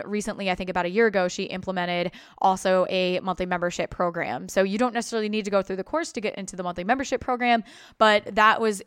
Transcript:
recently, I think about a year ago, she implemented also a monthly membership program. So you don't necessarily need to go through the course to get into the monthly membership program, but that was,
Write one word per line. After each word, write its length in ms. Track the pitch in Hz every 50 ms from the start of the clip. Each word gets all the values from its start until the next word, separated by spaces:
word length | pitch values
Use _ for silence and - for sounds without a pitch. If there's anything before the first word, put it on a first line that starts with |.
| -
recently, 440 | - 202 208 202 - 208 - 202 190
I 60 | 180
think 140 | - 190 180
about 160 | 185 185 175
a 40 | 175
year 180 | 180 214 233 226
ago, 200 | 190 196 180 180
she 160 | - - 196
implemented 720 | - - 185 185 - 190 185 175 175 175 175 175 175 - - - - - -
also 480 | - 190 190 185 - 190 185 185 180 -
a 300 | - 185 185 180 180 180
monthly 260 | - 190 180 - 185 180
membership 420 | 185 175 175 175 175 - 175 -
program. 580 | - - 190 175 170 170 156 - 113 127 185 185
So 160 | - 196 190
you 140 | 196 196 214
don't 160 | 247 254 214
necessarily 340 | 233 220 - - 226 214 214
need 160 | 208 220 208
to 80 | 208
go 100 | 202 196
through 140 | 185 - 190
the 80 | 185 185
course 300 | - - 311 339 - -
to 80 | 247
get 140 | 202 214 -
into 200 | - 196 185 -
the 80 | 180 185
monthly 220 | 180 175 175 175
membership 340 | 190 247 269 277 - 269 233
program, 460 | - - 254 240 247 240 240 233 233 - - - - - - -
but 360 | 220 214 214 208 208 - 202
that 280 | 214 214 214 214 -
was, 200 | 226 220 208 190 -